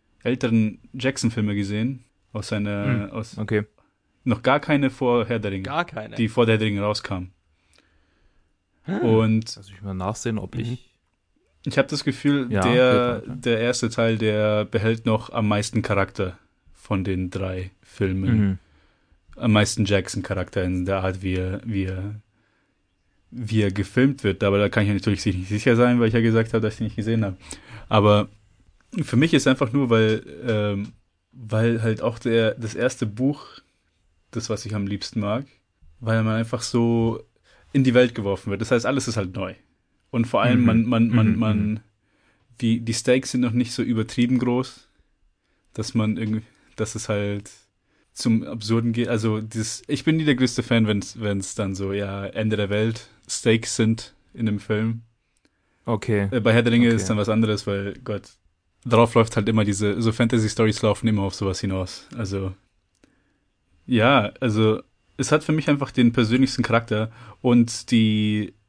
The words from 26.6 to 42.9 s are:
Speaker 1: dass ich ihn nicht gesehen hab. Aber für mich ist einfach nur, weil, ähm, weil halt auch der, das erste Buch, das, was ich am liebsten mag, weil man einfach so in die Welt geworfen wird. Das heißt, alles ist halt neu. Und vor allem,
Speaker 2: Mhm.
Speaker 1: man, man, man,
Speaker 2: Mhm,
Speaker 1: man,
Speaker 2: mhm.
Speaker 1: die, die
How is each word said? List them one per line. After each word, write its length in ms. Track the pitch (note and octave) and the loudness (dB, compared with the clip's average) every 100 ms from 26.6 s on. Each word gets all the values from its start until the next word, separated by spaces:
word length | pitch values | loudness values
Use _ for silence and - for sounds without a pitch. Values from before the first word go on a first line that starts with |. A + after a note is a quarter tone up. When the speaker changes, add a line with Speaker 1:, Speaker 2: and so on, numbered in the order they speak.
Speaker 1:
dass 120 | G#2+ | -2
ich 60 | - | -4
ihn 40 | |
nicht 120 | A2 A2+ | -6 -4
gesehen 280 | G#2+ A2+ | -2 0
hab. 120 | G2+ F#2+ - - - - - | -2 -6 -14 -20 -18 -18 0
Aber 400 | A2 G#2 G#2 G#2 - _ _ _ _ _ - | 4 6 4 2 -6 _ _ _ _ _ -6
für 140 | - A#2 | 0 2
mich 180 | D#3+ | 4
ist 120 | D3 - | 4 4
einfach 240 | C3 B2+ | 2 0
nur, 180 | C#3 B2+ | 0 2
weil, 340 | A2+ A2 A2 - D2 B2+ | 4 4 2 -4 -10 -4
ähm, 460 | A2 G#2 G2+ G#2+ - _ _ _ | -2 0 -2 -6 -12 _ _ _
weil 500 | C3 A2 A2+ A#2 A#2 | -20 -6 0 0 0
halt 180 | A2+ G#2+ | 0 -2
auch 160 | A2+ A2+ | -2 -4
der, 340 | B2 A#2 A2+ | 0 2 2
das 220 | A#2 A2 - | 0 -6 -2
erste 280 | B2 - | -2 -2
Buch, 560 | A2 G#2 C3+ C#3+ - - _ _ _ _ _ _ _ | -4 -2 -2 -2 -8 -20 _ _ _ _ _ _ _
das, 180 | A#2 A2+ | -10 -6
was 160 | G#2+ | -8
ich 100 | A2 G#2 | -6 -6
am 100 | G2 | -4
liebsten 340 | G2+ - - | -6 -6 -6
mag, 240 | G2+ A2+ C#3 _ _ _ - - | -4 -4 -6 _ _ _ -20 -10
weil 220 | A2+ A2+ | -2 0
man 140 | A2 A2 | 0 -2
einfach 260 | A2+ A#2 | -2 -6
so 580 | - B2 A#2 A#2 A#2 A2 - _ _ _ _ | -2 0 2 2 0 -2 -8 _ _ _ _
in 100 | C#3 | 0
die 100 | C3 | 4
Welt 200 | B2 B2 | 6 4
geworfen 360 | A#2+ G2+ F#2+ - | 2 -4 -4 -4
wird. 100 | G2 | -4
Das 100 | A2 | 0
heißt, 160 | A#2+ A#2 | 0 2
alles 220 | C#3 - | -2 -2
ist 80 | A2 | -4
halt 160 | F#2 | -4
neu. 200 | F#2+ F#2+ F#2 _ _ _ _ _ | -6 -8 -10 _ _ _ _ _
Und 160 | A#2+ A2+ | -2 0
vor 140 | A2 | 2
allem, 200 | A#2 A#2+ | 4 4
Speaker 2:
Mhm. 40 | A#2+ | 4
Speaker 1:
man, 180 | A2+ A2+ | 4 4
man, 220 | A#2 A#2 | 2 4
man, 220 | A#2 G#2+ | 4 4
Speaker 2:
Mhm, 60 | G#2+ | 4
Speaker 1:
man, 320 | A2 G#2 G#2 | 2 2 0
Speaker 2:
mhm. 80 | A2 - _ _ _ _ _ _ - | -4 -8 _ _ _ _ _ _ -4
Speaker 1:
die, 180 | A#2 A2+ | 0 0
die 140 | A2+ | 0